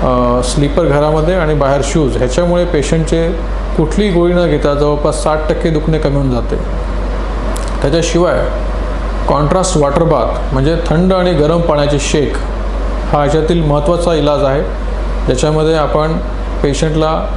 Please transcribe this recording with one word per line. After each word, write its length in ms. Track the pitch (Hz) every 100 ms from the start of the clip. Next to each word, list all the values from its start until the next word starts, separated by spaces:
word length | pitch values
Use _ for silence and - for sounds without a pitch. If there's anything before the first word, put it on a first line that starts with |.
अ, 380 | 139 127 123 123
स्लीपर 420 | 120 - 143 165 170
घरामध्ये 500 | 143 151 156 156 185
आणि 180 | 156
बाहेर 280 | 151 139 139
शूज, 340 | 131 170 139 113
ह्याच्यामुळे 480 | 127 147 175 175 175
पेशंटचे 640 | 160 143 165 156 165 165 165 - - - -
कुठलीही 340 | 156 - 208
गोळी 220 | 175 175
न 120 | 175 170
घेता 280 | 147 151
जवळपास 500 | 143 147 147 - -
साठ 160 | 160 156 -
टक्के 200 | 151 175
दुखणे 280 | 156 147 156
कमी 180 | 147 143
होऊन 160 | 135
जाते. 240 | 120 113 - - - - - - - - - - - - -
त्याच्याशिवाय 680 | 139 165 165 165 175 135 - - - - - - - - -
कॉन्ट्रास्ट 500 | 143 147 180 185 160
वॉटर 260 | 143 139
बाथ 500 | 165 147 110 - -
म्हणजे 240 | 151 143 165 -
थंड 260 | 156 180
आणि 200 | 185 180
गरम 280 | 165 147 170
पाण्याचे 380 | 170 147 143 143
शेक 340 | - 160 135 - - - - - - - -
हा 60 | 147
ह्याच्यातील 460 | 143 156 156 170
महत्त्वाचा 500 | 156 147 143 170 170
इलाज 300 | 165 147 147
आहे, 180 | 135 139 175 - - - - - -
ज्याच्यामध्ये 500 | 131 156 156 156 160
आपण 380 | 143 156 156 165 - - - -
पेशंटला 640 | 147 139 156 156 156 165 -